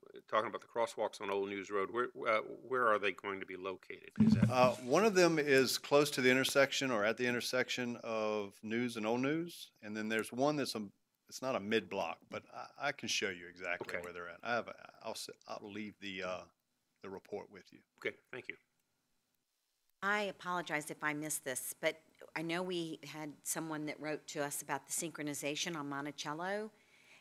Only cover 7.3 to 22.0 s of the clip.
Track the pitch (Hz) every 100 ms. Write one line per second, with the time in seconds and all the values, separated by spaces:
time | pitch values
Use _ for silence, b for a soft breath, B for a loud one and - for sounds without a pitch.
7.3 | 123 - 127 123 - 123 117 117 113 107
8.3 | 107 101 - 107 113 123 117 107 120 135
9.3 | 160 175 - - _ 107 107 107 110 107
10.3 | 120 139 151 123 113 104 - _ _ _
11.3 | - 131 117 101 113 104 98 85 85 -
12.3 | 110 - 123 127 - 139 143 117 - 104
13.3 | 90 87 90 90 87 - 90 87 87 87
14.3 | 85 110 117 95 - - - 107 107 -
15.3 | - - 107 107 101 107 95 101 95 92
16.3 | 90 87 _ _ _ _ _ 101 95 -
17.3 | 101 - 98 - - _ _ 113 101 _
18.3 | 127 - - _ _ _ _ _ _ _
19.3 | _ _ _ _ _ _ _ 196 208 202
20.3 | - 180 180 165 151 151 - 151 147 156
21.3 | - - 127 - - 160 156